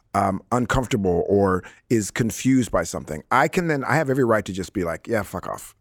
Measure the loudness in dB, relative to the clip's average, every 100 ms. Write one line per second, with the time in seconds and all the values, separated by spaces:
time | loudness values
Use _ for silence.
0 | _ 0 0 -2 -2 -2 0 -2 0 0
1 | 2 0 2 4 4 0 -4 -18 -2 0
2 | 0 -2 -2 0 2 2 2 -2 -2 -8
3 | -8 -12 0 2 2 0 0 -2 0 0
4 | 2 2 4 2 0 -6 -6 -4 -4 -4
5 | -4 -4 -4 -8 -8 -10 -12 _